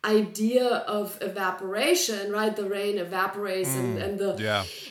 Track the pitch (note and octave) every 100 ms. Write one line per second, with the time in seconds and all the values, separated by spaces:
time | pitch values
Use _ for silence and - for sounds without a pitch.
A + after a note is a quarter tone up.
0 | G#3+ G#3+ G3+ - A3 B3 B3 A#3 - G#3
1 | G3 - F#3+ G3 F#3 F#3+ F#3+ G#3 D4 F4
2 | - G3+ G3+ G#3 G#3+ G#3+ G3 G3 G#3 G3+
3 | F3 F#3 G3 G3+ G3+ F#3 D3+ C3 B2 A2
4 | - G3 G3 G#2 G#2+ G#2 F#2+ - -